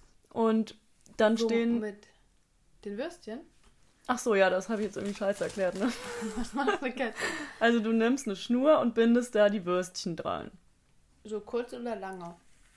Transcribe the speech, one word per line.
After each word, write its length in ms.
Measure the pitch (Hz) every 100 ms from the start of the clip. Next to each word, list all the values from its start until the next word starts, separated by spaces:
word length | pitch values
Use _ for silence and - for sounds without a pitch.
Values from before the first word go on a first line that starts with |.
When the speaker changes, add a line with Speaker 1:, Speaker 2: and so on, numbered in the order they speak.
| - _ _
Speaker 1:
Und 440 | - 226 220 214 - _ _ - -
dann 200 | 214 226
Speaker 2:
So 100 | 226
Speaker 1:
stehen 320 | 233 233 233
Speaker 2:
mit 260 | 214 202 - _ _ _ _ _ _ _
den 140 | 208 202
Würstchen? 420 | 311 339 - 233 320 _ _ _ _ _ -
Speaker 1:
Ach 120 | 247
so, 160 | 247 196
ja, 140 | 190
das 160 | 180 190
hab 80 | 220
ich 60 | 208
jetzt 120 | -
irgendwie 180 | 202 202
scheiße 300 | 196 202 165
erklärt, 340 | - 185 190
ne? 120 | 233 - -
Speaker 2:
<laughs> 220 | - 220 214
Was 180 | 233
macht 300 | 247 285 381
eine 80 | 262
Kette? 220 | 254 240 - - 320 294 -
Speaker 1:
Also 180 | 226 233
du 120 | 214
nimmst 340 | 226 226 269 -
eine 80 | 196
Schnur 440 | - 240 285 285
und 140 | 240
bindest 400 | 233 233 233 240
da 160 | 208 208
die 160 | 208 175
Würstchen 500 | 180 180 - 190 160
dran. 340 | - 82 - - _ _ _ _ _ _
Speaker 2:
So 160 | 208 214
kurz 340 | 208 233 240
oder 220 | 247 240 214
lange? 400 | 190 190 170 170 _ - _